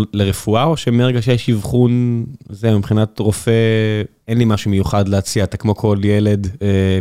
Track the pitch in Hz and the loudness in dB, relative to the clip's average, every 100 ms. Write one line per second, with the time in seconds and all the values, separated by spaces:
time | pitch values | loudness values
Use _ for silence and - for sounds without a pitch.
0 | 107 101 98 92 - 107 143 160 - 120 | 2 0 0 0 -2 0 2 0 0 2
1 | 123 123 117 120 - 113 98 123 123 120 | 2 0 0 0 0 -2 0 2 2 2
2 | 123 117 117 139 - 101 113 107 98 107 | 0 -2 -6 -12 -18 -4 0 0 2 0
3 | 110 - 107 101 - 113 113 110 110 107 | 0 -2 -2 -2 0 2 2 0 0 -2
4 | - - - 117 117 107 107 98 95 104 | -6 -10 -4 0 2 0 0 0 0 0
5 | 98 98 95 - 95 - 110 101 110 101 | 0 0 -2 -2 -2 -2 -2 0 0 0
6 | 101 104 104 104 98 95 101 95 95 95 | 0 0 2 0 -2 -4 -2 0 2 0